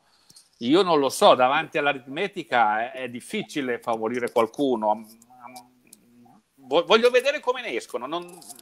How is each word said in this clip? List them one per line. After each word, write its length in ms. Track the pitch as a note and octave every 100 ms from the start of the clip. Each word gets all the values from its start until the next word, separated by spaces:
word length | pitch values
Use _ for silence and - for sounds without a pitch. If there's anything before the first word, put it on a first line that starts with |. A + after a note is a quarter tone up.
| _ _ _ - _ -
Io 220 | A#2+ D#3+
non 180 | F#3 D#3
lo 100 | C3+
so, 260 | - G3+ C3
davanti 420 | B2+ D3 D#3 D#3+
all'aritmetica 1120 | C#3+ C#3 B2 C#3+ G3 F#3 D3 B2 A2 G#2+ A#2+
è, 100 | C3
è 60 | B2+
difficile 680 | A#2+ - G#3+ - D3+ B2+ A#2+
favorire 540 | B2 A2+ A2 B2 A#2+
qualcuno. 720 | - A2+ - C#3 A#2+ G#2+ A2 A2 - _ - B2 B2+ - _ B2 A#2 A#2+ A#2+ - _ _ _
Vo-, 300 | C3 C#3 -
voglio 240 | G#3+ A#3+
vedere 320 | B3 C4 D4
come 200 | B3 B3+
ne 140 | A3+ A#2+
escono. 300 | - - C3+
Non, 320 | E3+ F3 F3 - -